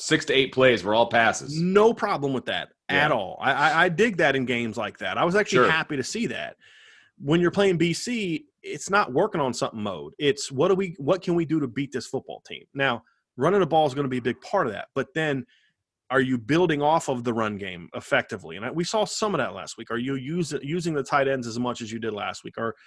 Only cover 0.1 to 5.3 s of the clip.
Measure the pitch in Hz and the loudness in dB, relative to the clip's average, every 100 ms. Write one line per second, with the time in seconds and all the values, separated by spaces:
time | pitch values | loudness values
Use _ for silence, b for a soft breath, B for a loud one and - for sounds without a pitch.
0.1 | 156 - 135 131 127 131 110 92 110 113 | 0 2 2 2 6 6 6 2 2 4
1.1 | 117 113 - 139 156 180 202 220 226 208 | 4 4 2 -4 -2 2 6 6 4 -2
2.1 | 165 139 123 113 90 67 _ - 139 156 | -2 -2 -2 -4 -4 -6 _ -2 2 2
3.1 | 123 90 - 127 135 151 156 180 160 233 | 2 -2 -4 -2 2 4 6 4 4 2
4.1 | 175 151 135 123 120 117 107 104 - 95 | 4 2 2 0 -2 -2 -4 -6 -6 -4
5.1 | 104 170 | 0 2